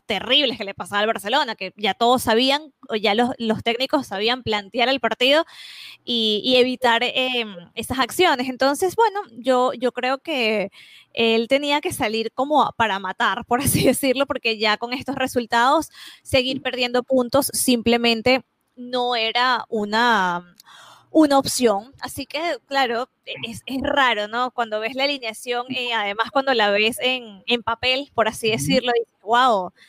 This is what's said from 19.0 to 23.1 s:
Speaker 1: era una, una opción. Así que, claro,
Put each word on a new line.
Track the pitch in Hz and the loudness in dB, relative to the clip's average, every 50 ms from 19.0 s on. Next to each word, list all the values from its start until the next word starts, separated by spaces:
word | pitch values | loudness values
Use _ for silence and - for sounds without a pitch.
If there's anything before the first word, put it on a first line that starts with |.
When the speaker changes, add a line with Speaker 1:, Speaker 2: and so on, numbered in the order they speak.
| 247 247 247 | -2 -2 -2
Speaker 1:
era | 233 220 226 - 240 247 262 247 220 - - | -2 -2 -2 0 0 0 2 0 0 -2 -4
una, | - 220 208 208 208 220 240 247 233 208 185 180 175 175 180 175 _ - _ - - - - - - - _ _ | -4 -4 -2 0 0 2 4 4 4 4 2 2 0 -2 -6 -10 _ -20 _ -20 -20 -20 -20 -20 -20 -20 _ _
una | - 320 311 285 277 269 | 4 4 6 6 4 2
opción. | 269 - - - 254 226 202 196 214 262 285 - | 2 0 0 2 2 2 2 0 -2 -8 -14 -14
Así | - - - - 277 | -14 -12 -10 -12 -12
que, | - - 285 330 349 302 - - | -10 -8 -6 -4 -4 -6 -6 -8
claro, | _ 277 269 269 240 240 226 254 - | _ -2 0 0 0 0 -4 -6 -6